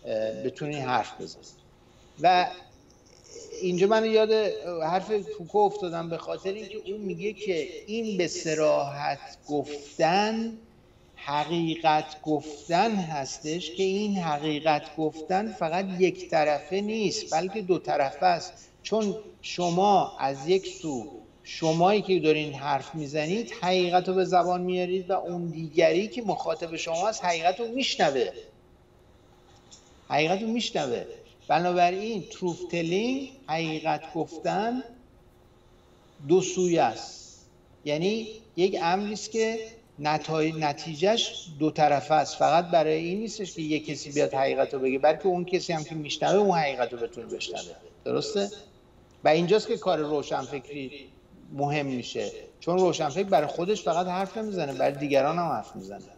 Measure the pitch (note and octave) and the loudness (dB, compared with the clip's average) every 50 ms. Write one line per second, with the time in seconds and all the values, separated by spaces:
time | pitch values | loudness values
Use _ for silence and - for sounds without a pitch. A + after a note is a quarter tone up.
0 | - - A2+ A2 A2 A2 A2 - - B2+ B2 - D#3 D3 D3+ C#3+ C3 B2+ B2+ A2+ | -6 -4 -2 -2 -2 -2 -4 -4 -6 -6 -6 -4 -6 -6 -6 -4 -2 0 0 0
1 | G#2 - - - F#2+ - - - - - - _ _ _ _ _ _ _ _ - | 0 -2 -8 -12 -14 -14 -14 -18 -20 -20 -20 _ _ _ _ _ _ _ _ -20
2 | - - _ - D3 F3 F#3 F3+ F3+ - - - - - - - _ - _ _ | -20 -20 _ 2 4 6 6 6 4 0 -4 -12 -18 -20 -20 -20 _ -20 _ _
3 | _ - - - - - - - - - - - F#3 F3+ F3+ E3+ F#3+ G3+ A3 A3 | _ -20 -20 -20 -20 -20 -20 -18 -16 -16 -10 -4 -2 0 2 4 4 4 6 4
4 | A3+ A3 A3 G#3+ A3 G#3+ A3 A3 G#3+ F#3 - - D3 F3 F3 E3 D#3+ D#3 F3 F#3+ | 4 4 4 4 6 6 4 4 4 0 -2 -4 -6 -6 -4 -2 -2 0 0 0
5 | F3+ G3 G#3+ G#3 F#3+ G#3+ G#3+ - E3+ D#3+ - G#3 G#3 G3 G3+ - F#3 F3 E3 E3 | 0 0 -2 -2 -2 -4 -10 -12 -12 0 4 4 4 4 2 -2 -6 -4 -4 -4
6 | E3 E3 E3+ D#3+ D#3 D#3+ E3 D#3+ - F#3+ G3 G#3+ G#3+ G3 G#3+ G#3+ - F3+ G3+ G#3+ | -4 -4 -6 -6 -6 -6 -8 -6 -4 -6 -6 -6 -10 -10 -12 -10 -8 -8 -8 -6
7 | G#3 F#3+ F3 E3 F#3 G#3+ G#3 - G#3 G3 F3+ D#3+ C#3 B2+ - - - - G#3+ A#3 | -6 -6 -6 -4 -4 -6 -6 -4 -4 -2 -2 -2 -2 -6 -10 -14 -10 -6 -4 -4
8 | A3+ A3 G3+ F3+ F3 D#3 - - - D#3+ D#3 D#3 D3+ D3+ D3 D3 C#3+ C#3 C#3 C#3+ | -2 -2 0 0 0 -2 -2 -4 -2 -2 0 2 4 4 4 2 0 -2 -6 -6
9 | D3 D3 C#3+ C#3 - - - - _ - D3 D3 C3+ - D3 - - - - - | -4 -4 -4 -6 -10 -18 -20 -18 _ -4 -4 -4 -4 -4 -10 -12 -12 -12 0 2
10 | E3 D#3+ F3+ G3+ G#3 G#3+ A3 A3+ A3+ A3+ A3+ - - - _ - _ _ _ _ | 4 4 4 4 2 2 0 -2 -4 -6 -8 -12 -20 -20 _ -20 _ _ _ _
11 | _ _ _ - - C#3+ C#3+ D3 D3+ D3+ E3+ E3+ E3+ E3 D#3 - - D#3 D3+ D#3 | _ _ _ -14 -8 -2 -2 -2 0 0 0 0 0 0 -2 2 4 4 4 4
12 | D#3 - - - - D#3 D3+ C#3+ - - - - - - E3+ F3 G#3 A#3 G#3+ G3 | 2 -2 -12 -8 -2 0 0 0 -2 -8 -14 -14 -4 0 2 4 4 4 2 0
13 | F3 D#3+ D#3+ C#3+ C3+ B2+ - - - D3+ D#3+ F3+ F3 D#3 F3 - F#3+ F#3+ F#3+ G3+ | -2 -2 -4 -6 -6 -6 -8 -8 -6 -4 -4 -4 -6 -8 -2 0 0 2 2 0
14 | G#3+ G#3 G3+ F#3+ E3+ D#3+ D3 C#3+ D3+ D#3 D3+ D3 D3+ D#3+ D3+ D3+ D3+ - - - | 0 0 0 0 0 0 -2 0 0 0 -2 2 2 2 2 2 0 -6 -4 -2
15 | D#3+ D#3 D3+ D#3 D#3 - F#3 F#3+ G#3+ A3+ - - F3 D#3+ D#3+ F#3 G3 F#3+ F#3 F3 | -2 -2 -2 -4 -4 -2 0 0 0 -2 -4 -4 -2 -2 0 -2 -2 -2 2 2
16 | F#3 E3+ E3+ - - - F#3+ D#3 D3+ D3+ D3 D3+ - - F#3 G3 G#3 G#3 A3 A3+ | 2 2 2 -2 -8 0 2 2 4 4 2 0 -2 -4 -4 -4 -2 -2 -2 0
17 | G#3 F3 D3 - B2+ - D3+ D#3+ F3+ F#3+ F#3+ A3 G3 F3+ F3+ D3+ - - D3+ D3 | 0 0 0 -2 -4 -2 -2 -2 -2 -2 -6 -6 0 0 0 0 2 -2 0 0
18 | C#3+ C3+ - - F#3 F#3 F3 D#3+ - - - - - - - _ - - G3+ A3 | 0 0 0 2 2 2 2 2 -2 -10 -14 -18 -20 -20 -20 _ -6 -2 0 0
19 | G#3+ G3+ F3+ A3 - - - _ - - - - F3 F3 E3+ F3+ G3 G#3 G3+ F#3 | 0 0 -2 -6 -10 -16 -20 _ -12 -10 -4 -2 0 2 4 4 6 6 6 6
20 | C#3+ - - - - C3+ C#3 C#3 C#3+ D#3+ F#3+ F#3+ - - - - - D#3+ C#3 A#2+ | 4 2 -4 -4 -2 -2 -2 -4 0 2 2 2 2 -4 -12 -8 -6 -4 -4 -4
21 | G#2 - - - - - _ _ _ - - - E3 D#3+ E3 E3 F3 F#3+ G#3+ G#3 | -6 -8 -14 -16 -20 -20 _ _ _ -14 -8 0 0 2 4 6 6 6 4 4
22 | F3+ F#3+ F#3 F3 D#3 D#3 D3+ D#3 D3+ D3+ C#3 C3+ C#3 D3 C#3+ C3+ C3 - - D#3+ | 2 2 0 4 4 4 4 4 2 -4 -6 -6 -2 -2 -2 -2 -2 -6 -8 -8
23 | D3+ C#3 C#3+ D#3 D3+ D#3 F#3 A3+ A#3 - - - - F3+ F#3 F#3 F3+ F3 F3 F#3 | -8 -4 -2 -2 -2 0 -2 -4 -4 -6 -8 -4 0 2 2 2 2 4 4 2
24 | F3+ F#3+ F#3 F#3+ F#3 D#3+ F3+ F3+ E3+ F3+ F3+ F3+ F3+ F3+ F3+ F3+ F3+ F3+ F3+ F#3+ | 2 4 2 2 2 4 4 4 4 4 0 0 0 -2 0 0 0 0 -2 -4
25 | F3+ F3 G3 F3+ - F3 F3 F3 E3+ E3+ D#3 D#3+ D#3+ D#3 C#3+ E3 E3 D#3+ D#3+ F3+ | 0 0 -2 -2 -2 -4 -6 -6 -6 -6 -6 -8 -10 0 4 4 6 6 6 2
26 | G#3+ G#3+ - B3 A3+ G3 D#3+ - - E3 D#3+ - F3 E3 E3 D3+ - E3+ E3 E3 | 0 -2 -6 -4 -2 -2 -2 -2 -2 -4 -4 -4 -6 -8 -6 -8 -4 -4 -2 0
27 | F#3+ A3 G#3+ - - F3+ E3+ D#3+ D#3+ F3 F#3+ A#3 A#3 A3+ A#3 C4+ C4+ - - - | 0 0 -2 0 -2 0 0 4 2 2 2 2 -4 -4 -2 -2 -2 -2 2 2
28 | F#3 D3+ C3+ C3 A2 F2+ - - - - - - _ _ - _ _ _ _ _ | 2 2 4 2 0 0 -4 -10 -18 -18 -20 -20 _ _ -20 _ _ _ _ _
29 | _ _ _ _ _ _ - _ _ - - - _ - - - _ - - - | _ _ _ _ _ _ -20 _ _ -20 -20 -20 _ -20 -20 -20 _ -20 -20 -20
30 | _ - C3 C#3+ D#3 D#3+ F#3 G3 A3+ A3 A3+ A#3+ - - - F3+ D3 B2+ A#2 G2+ | _ -2 2 2 2 2 2 0 0 -2 -2 -2 -2 -2 -2 -2 -2 0 -2 -4
31 | F2+ - - - - - - _ - - D3 D#3+ F3 F3+ F3 F3+ F3 F3 F#3 F#3+ | -4 -8 -14 -18 -18 -20 -20 _ -2 0 2 2 2 2 4 4 4 4 4 0
32 | G#3 A3+ A#3 G3 D3 - - - F#3 F3 D#3+ - - - - E3+ E3 E3 F3 G3 | -4 -4 -4 -6 -6 -8 -10 -4 -4 -4 -4 -4 -8 -6 -4 -2 -2 0 0 0
33 | A3+ B3 C4 C4+ C4+ - - - - - D#3 E3 E3 D#3+ D#3 D#3 D3+ D#3 D3+ D3 | 0 0 -2 -4 -6 -10 -14 -18 -8 -6 -4 -2 -2 -2 -4 -2 -2 -2 -2 -2
34 | - - - E3 D#3 - E3 D#3 - - E3+ F#3 G#3+ A#3 B3 B3+ B3+ - - - | -4 -8 -6 -6 -6 -6 -8 -6 -4 -2 -2 0 -2 -2 -2 -4 -8 -10 -18 -20
35 | - - - - _ - _ _ _ - _ _ _ _ - _ _ _ _ _ | -20 -20 -20 -20 _ -20 _ _ _ -20 _ _ _ _ -20 _ _ _ _ _
36 | _ _ _ - D3 C#3 F3 F#3+ F3 - - F#3 F3+ F3+ E3+ D#3+ C#3+ A#2 A2 - | _ _ _ -14 2 4 4 4 4 2 0 0 2 4 4 4 4 2 2 -4
37 | - - - - - - - - - - _ _ _ _ - _ _ D3 D3 D#3 | -12 -14 -16 -18 -20 -20 -20 -20 -20 -20 _ _ _ _ -20 _ _ -4 -2 0
38 | F3 G3 A3 A3+ A3 G#3+ - - - - _ E3+ F3+ F#3+ F#3+ - D#3+ E3 F3+ G3 | 0 0 0 -2 -4 -8 -12 -16 -20 -10 _ 2 2 2 2 2 2 2 2 2
39 | G#3 G#3 G#3+ G3+ - - - A3 A3 A3 A3+ A3+ A3 A3+ - - _ _ _ - | 0 -4 -6 -8 -8 -4 0 0 0 0 0 -4 -8 -12 -16 -20 _ _ _ -2
40 | C#3+ D3+ D3+ D#3 D3+ - D#3+ D#3+ D#3 D#3+ D#3+ D#3+ D#3 D3 C#3+ C#3+ - E3 D#3 C#3+ | 0 0 0 0 0 -2 0 2 2 2 0 0 -2 -2 -2 -2 -8 -10 -2 2
41 | F3+ G3+ A3+ A#3 - - - - - F3+ D#3 C#3 D3+ D#3 D3+ - D3+ D3 C#3+ C#3 | 2 4 4 2 0 -2 -4 -10 -14 -14 -4 0 0 0 4 4 6 6 6 4
42 | C3 - D#3 D3+ C#3 - - - D3 C#3 D3 E3+ F3+ E3+ F3 E3 D#3 D#3 D#3 D#3+ | 4 4 4 4 4 0 0 2 2 4 4 4 4 4 4 4 4 4 2 0
43 | E3 E3+ F#3 G#3 A3+ G#3+ - - G3 E3 - E3 D#3+ D3+ D#3 D3 D3+ D#3 D3 B2 | 0 -2 -4 -4 -4 -6 -6 -8 -8 -8 -6 -6 -2 -2 -2 -2 -2 -6 -8 -8
44 | - C3 C#3 D3 C#3+ C#3 C#3 C3+ C3+ C3+ C3 C3 C3+ - C#3+ C3+ C3 C3 C3 C3+ | -8 -2 2 2 2 2 2 2 2 2 2 2 0 0 0 -2 0 0 2 4
45 | C#3+ D3+ D#3+ D#3+ - F#3+ F3+ F3+ F3 F3 F#3 F3 - - E3+ D#3 D#3 - E3 D#3+ | 4 4 4 4 2 0 2 2 -2 -2 -2 -2 -2 -2 -4 -4 -4 -6 -8 -8
46 | D3 C#3+ - - D3+ D3 E3+ G3+ G#3 G3 F3+ E3 D#3 C#3 C3 B2 B2 A#2 B2 A#2 | -6 -6 -4 -2 2 2 4 4 4 4 4 2 2 0 0 -2 -2 -2 -2 -6
47 | A#2 A#2 - A#2+ A2+ G#2+ - - - - - - - - - - - - - - | -6 -6 -6 -12 -10 -8 -8 -8 -6 -8 -8 -8 -10 -12 -16 -20 -20 -20 -20 -10
48 | - B2+ B2 C3+ D3 - - G3+ G3+ G3+ - - - - - - _ - _ - | -4 -2 -2 0 -2 0 -2 -2 -2 -2 -6 -14 -20 -20 -20 -20 _ -20 _ -20
49 | - _ - _ - D3 D#3 E3 F3 E3 G#3 G#3+ - - A#3 F#3 - F#3+ E3+ D#3 | -20 _ -20 _ 4 4 6 6 6 4 4 2 4 0 -4 -2 0 0 0 0
50 | D3+ D3 D3+ C#3+ C3+ - D#3+ C#3+ C3+ A#2+ D3 C3+ - - C#3+ C#3+ C3+ B2 C#3+ C#3 | 0 0 -2 -2 -2 -2 -4 -4 -4 -6 -8 -10 -10 -10 -10 -10 -10 -10 -10 -14
51 | C3+ - - - _ - - - - - D3+ C#3 C#3+ C#3+ D3 D3+ C#3+ C3+ C3 B2 | -18 -20 -20 -20 _ -20 -20 -20 -20 -14 -4 -2 -2 0 0 0 -2 -2 -4 -4
52 | A#2 - - A#2 G#2 G2+ - - - - - _ - E3 F3 F#3 F#3 F3 D#3 - | -6 -6 -6 -4 -6 -6 -8 -12 -16 -18 -20 _ -4 0 2 4 4 4 2 0
53 | D#3+ D3 C3+ F3 G3+ G3 F#3+ D#3+ D3+ C#3+ - - E3+ F#3+ G#3+ G3+ - F#3 D#3+ E3+ | -2 -2 -2 -2 0 4 4 2 2 2 -2 -2 0 0 -2 0 0 0 0 2
54 | F#3 F3+ F3+ F#3 G3 F#3 - A3+ A3 G#3+ G3 F3+ D#3 C#3 C#3 - - C#3 C#3+ C#3+ | 0 0 -2 -2 -4 -4 -6 -8 -6 -4 -4 -4 -4 -4 -2 0 0 0 0 -2
55 | D3 C#3+ C#3 C3+ C3 D3 E3 F3 F3 D#3+ C3 A2 G2+ - - G2+ F#2+ F#2+ G#2 G2 | -2 2 4 4 4 4 2 0 0 0 -2 -4 -6 -8 -14 -14 -12 -12 -14 -14
56 | F#2+ - - | -16 -20 -20